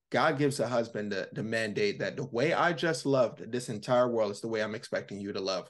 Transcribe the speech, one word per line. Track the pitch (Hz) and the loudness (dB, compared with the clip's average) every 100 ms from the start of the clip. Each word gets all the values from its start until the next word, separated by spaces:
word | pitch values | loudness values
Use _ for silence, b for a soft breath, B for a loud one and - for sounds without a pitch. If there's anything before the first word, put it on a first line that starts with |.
| _ | _
God | 120 147 143 | 2 4 4
gives | 147 139 | 2 2
a | 117 | 0
husband | 123 117 113 104 | 0 0 -4 -4
the, | 98 - | -4 -4
the | - | -6
mandate | 110 113 110 101 104 95 | -4 -2 -2 0 0 0
that | 98 - | -4 -4
the | 147 | -4
way | 113 147 | 0 2
I | 117 165 | 4 2
just | 170 170 160 139 | 2 0 0 2
loved | 135 113 - 95 | 4 4 0 -6
this | 123 123 | -6 -4
entire | 107 117 123 123 | -6 2 4 4
world | 113 107 | 4 0
is | 101 | -2
the | 117 | -4
way | 113 | -2
I'm | 107 104 | -2 -4
expecting | - 95 - 101 | -4 -6 -4 -8
you | 101 | -6
to | 101 | -4
love | 95 92 90 | -2 -2 -6